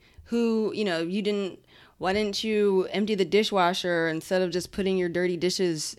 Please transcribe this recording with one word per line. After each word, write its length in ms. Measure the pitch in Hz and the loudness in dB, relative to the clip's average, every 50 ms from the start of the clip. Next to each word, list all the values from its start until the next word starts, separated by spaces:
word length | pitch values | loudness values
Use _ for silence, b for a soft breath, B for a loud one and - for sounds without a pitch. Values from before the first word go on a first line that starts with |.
| b b b b - | b b b b -8
who, 460 | - 233 233 233 226 226 220 220 190 - | -4 0 0 2 2 2 2 0 0 -2
you 100 | 202 214 | -2 -2
know, 160 | 196 170 165 | 0 0 -2
you 200 | 170 165 185 214 | -2 -2 -2 -2
didn't, 380 | 196 208 208 202 196 180 - - b b b b b b b | 0 0 0 0 -2 -4 -6 -10 b b b b b b b
why 160 | - 156 185 190 | -6 -2 -2 0
didn't 300 | 208 214 202 196 - - | 0 0 -2 -2 -4 -2
you 440 | 220 214 208 208 202 190 185 180 - | 0 2 2 4 4 4 2 0 0
empty 240 | - 185 214 202 220 | -2 -2 0 0 0
the 100 | 185 190 | 0 2
dishwasher 800 | 165 180 208 220 208 208 196 175 170 185 - - 180 175 170 165 | 2 4 2 2 2 2 2 2 2 2 0 -2 0 0 2 0
instead 340 | 165 160 160 - - 190 185 | 0 -2 -4 -4 -2 0 0
of 80 | 185 180 | 0 0
just 200 | 160 180 175 - | -2 -4 -6 -6
putting 260 | - - 196 190 190 | -6 -2 -2 0 0
your 100 | 185 180 175 | 0 0 0
dirty 280 | 165 175 180 180 180 | 0 0 0 0 -2
dishes 580 | 165 160 180 180 - 190 175 165 156 - - - | 0 -2 -2 0 0 0 0 0 -2 -6 -8 -6